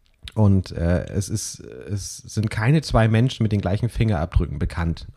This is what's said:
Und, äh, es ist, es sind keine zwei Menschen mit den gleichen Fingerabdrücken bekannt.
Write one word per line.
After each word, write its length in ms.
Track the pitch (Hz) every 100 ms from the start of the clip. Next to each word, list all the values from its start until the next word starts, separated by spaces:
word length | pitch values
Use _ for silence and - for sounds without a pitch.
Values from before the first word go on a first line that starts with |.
| _ _ -
Und, 380 | - 104 95 87
äh, 320 | - 85 87 50
es 180 | - 101
ist, 320 | 104 - -
es 560 | - 62 62 101 - -
sind 340 | - - 107
keine 300 | - 110 156
zwei 280 | - 120 110
Menschen 340 | 110 127 -
mit 100 | 110
den 80 | 104
gleichen 300 | 92 101 117
Fingerabdrücken 680 | - 113 95 82 - 78 73
bekannt. 480 | 85 - 82 80 -